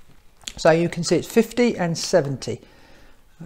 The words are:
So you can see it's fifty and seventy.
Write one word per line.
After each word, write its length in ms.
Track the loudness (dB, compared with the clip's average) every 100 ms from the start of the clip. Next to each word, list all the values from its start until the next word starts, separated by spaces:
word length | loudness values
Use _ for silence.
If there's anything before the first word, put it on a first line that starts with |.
| -20 -20 -20 _ -16 0
So 140 | 2
you 180 | 4 0
can 140 | -4
see 140 | -2 -2
it's 100 | 2
fifty 500 | 0 2 2 0 0
and 220 | -4 -4
seventy. 640 | 0 2 2 -4 -8 -10 -14 -20 -20 -20 -20 -20 _ -20